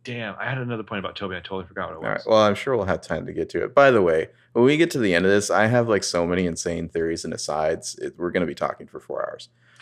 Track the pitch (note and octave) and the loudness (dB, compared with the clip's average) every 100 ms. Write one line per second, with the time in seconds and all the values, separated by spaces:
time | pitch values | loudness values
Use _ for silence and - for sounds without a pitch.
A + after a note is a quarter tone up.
0 | - A#2+ A2 F2+ A2+ C3 B2 A2+ G2+ G#2 | -12 -10 -10 -8 -6 -6 -6 -6 -6 -6
1 | F#2 - G2 F2+ - F#2+ F2 - E2+ D#2+ | -6 -8 -8 -8 -8 -10 -10 -10 -10 -8
2 | - - - A2 G#2 G2+ - B2 F#2+ D#2+ | -6 -4 2 4 4 2 0 -2 0 -2
3 | - D#2+ F2+ E2 D#2+ F2+ A1 C3+ C#3 A#2 | -2 -6 -6 -6 -4 -4 0 6 6 6
4 | F2 D#2+ - _ _ A#2+ B2+ D3+ E3+ D3 | 4 2 -2 _ _ 2 4 4 2 2
5 | G#2 E2+ F#2+ G2+ - F2+ A2 B2 A2+ G2+ | 2 4 4 4 2 2 4 4 2 0
6 | - F2 E2+ F2+ F2+ E2 F2 E2+ E2+ E2+ | 0 0 0 0 0 -2 -4 -4 -4 -2
7 | E2 E2 E2 D#2+ - D2+ D#2 D#2 - - | -2 -4 -6 -8 -4 -2 -2 -2 -6 -10
8 | - - F2 F#2 E2 C#2 C#2 - D#2 - | -10 -6 -4 -2 -4 -4 -6 -6 -12 -16
9 | - - - - - _ _ _ | -10 -8 -8 -10 -18 _ _ _